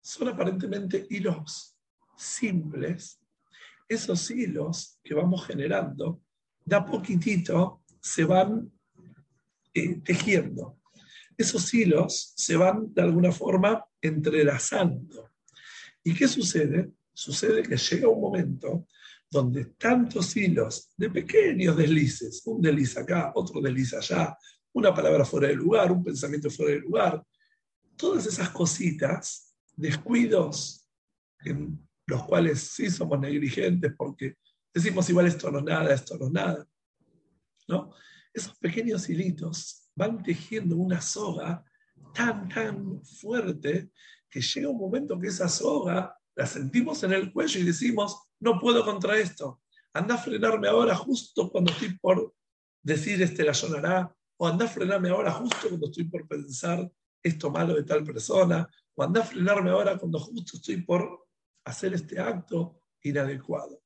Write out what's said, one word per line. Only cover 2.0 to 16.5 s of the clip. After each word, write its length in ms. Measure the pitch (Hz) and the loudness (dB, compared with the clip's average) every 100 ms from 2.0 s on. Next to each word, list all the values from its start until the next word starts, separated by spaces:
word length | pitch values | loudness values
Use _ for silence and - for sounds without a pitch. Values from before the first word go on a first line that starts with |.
| _ _ | _ _
simples. 1000 | - - 220 180 156 151 151 180 - - _ _ _ - - _ _ | -12 -4 -2 -2 -4 -6 -6 -6 -10 -20 _ _ _ -20 -20 _ _
Esos 440 | 226 - 175 - | -6 -2 -2 -2
hilos 680 | 233 214 151 151 170 - _ | -4 -4 -4 -4 -6 -10 _
que 100 | - | -4
vamos 320 | 147 175 180 - | 0 2 0 -2
generando, 760 | 139 143 196 170 139 - 175 _ _ _ _ | -6 -2 -2 -2 -6 -6 -6 _ _ _ _
de 120 | - 202 | 0 2
a 80 | |
poquitito 1000 | 202 214 180 180 220 196 170 170 185 - _ _ | 2 -6 0 0 2 0 2 2 2 -2 _ _
se 220 | - - | -6 0
van, 480 | 160 180 196 226 - _ _ _ - - _ _ _ _ _ - | 4 6 4 0 -6 _ _ _ -20 -20 _ _ _ _ _ -4
eh, 260 | - 170 | -2 -4
tejiendo. 760 | - 175 202 185 139 123 - - _ _ - - - - | -2 0 2 2 0 -8 -10 -16 _ _ -20 -20 -20 -4
Esos 360 | 202 - 180 | -2 0 0
hilos 580 | 233 202 147 - - - - | 4 6 6 4 -2 -8 -6
se 180 | - 165 | 0 4
van, 380 | 170 208 220 | 4 4 0
de 80 | - | 2
alguna 300 | 175 170 180 | 4 6 4
forma, 540 | - - 185 202 220 - _ | 2 0 4 4 2 -4 _
entrelazando. 1300 | 160 156 151 156 147 135 - 208 175 127 - - - _ _ - - - - _ | -4 0 0 4 4 2 -2 0 0 0 -10 -18 -20 _ _ -20 -20 -20 -20 _
¿Y 120 | - | -4
qué 160 | 165 269 | 2 2
sucede? 600 | - 190 | 2 0